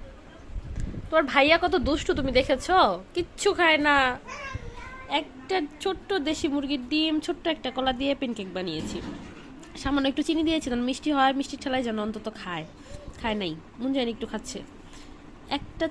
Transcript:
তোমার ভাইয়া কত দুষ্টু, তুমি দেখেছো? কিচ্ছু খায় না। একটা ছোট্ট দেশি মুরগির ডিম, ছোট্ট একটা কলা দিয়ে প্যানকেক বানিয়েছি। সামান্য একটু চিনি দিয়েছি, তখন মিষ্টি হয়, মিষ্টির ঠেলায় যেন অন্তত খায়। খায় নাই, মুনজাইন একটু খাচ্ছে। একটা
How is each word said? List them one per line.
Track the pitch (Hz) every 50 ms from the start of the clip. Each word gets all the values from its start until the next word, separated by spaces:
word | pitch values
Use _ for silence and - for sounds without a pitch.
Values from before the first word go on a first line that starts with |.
| - - - - - - - - - - - - - - - - - - - - -
তোমার | - - 320 320
ভাইয়া | 262 - 285 269 294 320 339
কত | 349 349 339 349
দুষ্টু, | 233 247 294 302 - - 370
তুমি | 285 277 269 240
দেখেছো? | 254 262 - 285 262 - - 359 370 330 220 185 175 190 - -
কিচ্ছু | 349 349 - - - - 403 370
খায় | 294 349 330 311 302
না। | 294 302 285 277 269 254 247 269 - - 523 571 571 539 539 - - - - - - - - - - -
একটা | 269 294 320 - - - - - 381 370 302 285 - -
ছোট্ট | - 392 370 - - - 403 381
দেশি | 277 294 311 311 - 320
মুরগির | 269 294 277 262 285 277 247 247
ডিম, | 302 302 311 320 311 311
ছোট্ট | 294 - 349 - -
একটা | 330 320 320 - 262
কলা | 247 262 262 262 254
দিয়ে | 240 277 277 277
প্যানকেক | 269 - 240 233 - 196 190 170
বানিয়েছি। | 185 185 185 156 156 156 - - - - - - - - - - - - - - - - - - - -
সামান্য | 269 269 277 269 269 262
একটু | - 294 -
চিনি | 330 311 320 320
দিয়েছি, | 330 320 - 262
তখন | 240 240 240 247
মিষ্টি | 262 - - 302 302
হয়, | 277 262 269 269 269
মিষ্টির | 285 - - - -
ঠেলায় | 285 262 262 254
যেন | 233 220 214 208
অন্তত | 220 214 220 - 220 214 -
খায়। | - 190 175 160 160 160 - - - - - - - - - -
খায় | - 233 214 214 196
নাই, | 175 156 160 - - - -
মুনজাইন | 233 262 269 269 247 233 226
একটু | - 226 214 -
খাচ্ছে। | 220 - - - - - - - - - - - - - - - - - - - - - - 262
একটা | 285 - - - - 330 320